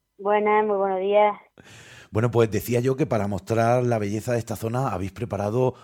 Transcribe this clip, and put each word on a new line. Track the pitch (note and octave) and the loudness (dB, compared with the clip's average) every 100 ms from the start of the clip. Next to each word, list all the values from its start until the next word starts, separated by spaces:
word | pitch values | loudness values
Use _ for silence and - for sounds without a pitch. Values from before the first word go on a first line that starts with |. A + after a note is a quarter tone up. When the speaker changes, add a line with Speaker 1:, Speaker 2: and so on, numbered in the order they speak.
| _ - | _ -6
Speaker 1:
Buenas, | G3 G#3 G#3 G#3+ G#3+ | 0 2 4 2 2
muy | G3 | 0
buenos | G3 F#3 | 0 -2
días. | G3 G#3 G#3 G3+ - - - - - - - | 2 4 4 0 -12 -20 -20 -20 -20 -20 -6
Speaker 2:
Bueno, | G#2+ A#2 | 0 2
pues | A#2 A2+ | 4 2
decía | G2+ - A#2+ | 0 -2 0
yo | B2+ C3 | 0 0
que | C#3 | 0
para | A2+ G2+ | 0 -2
mostrar | F#2 - A2+ A2+ B2+ | -4 -2 0 2 2
la | B2 A2+ | 2 0
belleza | G2+ G#2+ A2 | -2 -4 -2
de | A#2+ | -4
esta | A2+ G#2 | -4 -8
zona | A2+ B2 C3+ | -6 -4 -4
habéis | F#2 F#2+ | -4 -6
preparado | - A2+ G2 G2+ A#2 B2+ - | -8 -6 -4 -2 0 0 -2